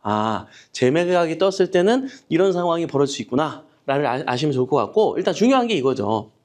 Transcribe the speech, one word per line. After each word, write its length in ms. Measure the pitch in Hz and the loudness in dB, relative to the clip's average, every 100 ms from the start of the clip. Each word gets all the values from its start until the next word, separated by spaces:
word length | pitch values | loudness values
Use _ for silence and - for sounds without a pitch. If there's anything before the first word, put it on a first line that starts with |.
아, 440 | 104 107 110 101 - - _ | -2 -2 -2 -4 -8 -20 _
재매각이 640 | - 127 156 175 180 165 160 | 0 2 2 2 0 0 0
떴을 320 | 190 190 180 | -2 0 0
때는 380 | 180 190 254 262 - _ | 2 2 0 -2 -14 _
이런 240 | 160 190 | 0 2
상황이 340 | 175 175 170 165 | 0 -2 -2 -2
벌어질 280 | 139 139 | 0 -2
수 80 | - | -2
있구나라를 840 | 107 127 156 - - _ - 139 143 | -4 -2 -2 -6 -20 _ -4 -2 -2
아-, 160 | 127 - | -2 -4
아시면 260 | 123 151 | -2 -2
좋을 140 | 131 127 | 0 0
것 100 | - | 0
같고, 380 | 104 214 190 104 | 0 0 0 0
일단 160 | 185 | -2
중요한 340 | 165 226 269 233 | 2 2 2 2
게 80 | |
이거죠. 560 | 190 131 135 104 110 101 _ | 0 0 0 -2 -2 -4 _